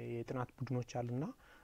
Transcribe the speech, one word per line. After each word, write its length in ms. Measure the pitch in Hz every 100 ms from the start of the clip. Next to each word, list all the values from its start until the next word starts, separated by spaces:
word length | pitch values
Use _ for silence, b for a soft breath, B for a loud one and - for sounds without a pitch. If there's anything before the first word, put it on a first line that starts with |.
| 120
የጥናት 420 | 117 117 131 123
ቡድኖች 380 | - 123 123 120
አሉና 300 | 123 120 123 185 - b b